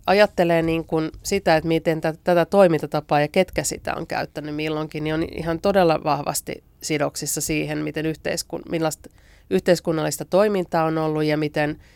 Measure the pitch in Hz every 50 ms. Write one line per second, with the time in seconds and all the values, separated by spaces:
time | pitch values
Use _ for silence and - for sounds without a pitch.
0 | - - 190 202 208 196 - - 175 170 170 165 165 165 165 165 156 - 170 160
1 | 160 160 - - - - 202 196 196 185 160 156 151 165 165 160 156 175 160 156
2 | 151 165 156 - _ 180 180 175 160 - - 202 196 175 160 147 - 147 - 151
3 | 147 - 151 147 147 151 - 190 185 - - - 147 - - - - - - -
4 | 165 - - - 143 - - 156 147 151 147 151 156 156 156 151 156 156 - 156
5 | 151 156 156 160 170 - - - 160 170 165 165 - 202 196 196 180 165 156 -
6 | - 156 143 143 143 - 147 - - - - - - _ _ _ - - 156 143
7 | 147 143 - - 156 143 - 156 147 - 160 151 151 147 151 151 151 151 147 160
8 | 151 160 156 - - - 160 170 - - - 170 - - 175 165 160 156 151 -
9 | - - - _ _ - - _ _ - 190 185 - - 175 165 - 180 160 160
10 | 151 151 147 - 147 - - 185 208 214 208 190 175 - - 170 160 160 160 160
11 | 156 156 151 156 156 151 151 151 156 147 - 156 151 147 151 - - - _